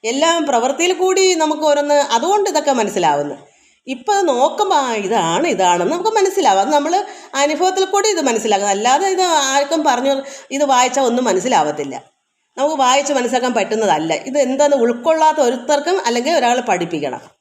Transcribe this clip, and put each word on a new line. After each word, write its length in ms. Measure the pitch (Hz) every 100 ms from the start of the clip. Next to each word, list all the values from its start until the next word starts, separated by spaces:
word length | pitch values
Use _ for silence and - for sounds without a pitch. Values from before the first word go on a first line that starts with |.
എല്ലാം 420 | 220 269 320 339 294
പ്രവൃത്തിയിൽ 460 | 247 247 277 349
കൂടി 420 | 370 370 381 370
നമുക്ക് 280 | 349 311 302
ഓരോന്ന്, 320 | 302 294 294
അതുകൊണ്ട് 560 | 294 285 233 302 415 403
ഇതൊക്കെ 220 | 302 285
മനസ്സിലാവുന്നു. 640 | 262 208 185 165 143 147 - - _ _ _ -
ഇപ്പം 280 | 262 -
അത് 140 | 403 370
നോക്കുമ്പോൾ 500 | 247 285 - 403 320
ആ 160 | 262
ഇതാണ്, 520 | 220 196 226 220 - 339
ഇതാണെന്ന് 440 | 202 180 175 180
നമുക്ക് 180 | 339 381
മനസ്സിലാവും. 500 | 440 392 381 277 190
അത് 120 | 214
നമ്മൾ 200 | 294 294 359 403 - -
അനുഭവത്തിൽ 500 | 262 285 302 370 370
കൂടി 240 | 381 403 415
ഇത് 120 | 370
മനസ്സിലാക്കുന്നത്. 560 | 277 226 214 202 202 196
അല്ലാതെ 320 | 226 277 381
ഇത് 160 | 370 370 320 269
ആർക്കും 380 | 269 285 320
പറഞ്ഞു 320 | 294 247 269 269 269 - -
ഇത് 140 | 277
വായിച്ചാൽ 380 | 285 254 254 254
ഒന്നും 220 | 262 240
മനസ്സിലാവത്തില്ല. 680 | 247 185 175 170 151 147 139 123 - _ _ _ _ -
നമുക്ക് 200 | 285 311
വായിച്ച് 360 | 254 277 285
മനസ്സിലാക്കാൻ 420 | 277 240 247 247
പറ്റുന്നതല്ല. 580 | 240 196 214 214 156 160 160 -
ഇത് 120 | 269
എന്താണെന്ന് 440 | 254 269 294 277
ഉൾക്കൊള്ളാത്ത 580 | 233 240 330 320 311 311
ഒരുത്തർക്കും 580 | 247 247 - 294 294 381 -
അല്ലെങ്കിൽ 280 | 240 254
ഒരാൾ 260 | 330 240 247
പഠിപ്പിക്കണം. 640 | 240 180 170 165 139 120 - _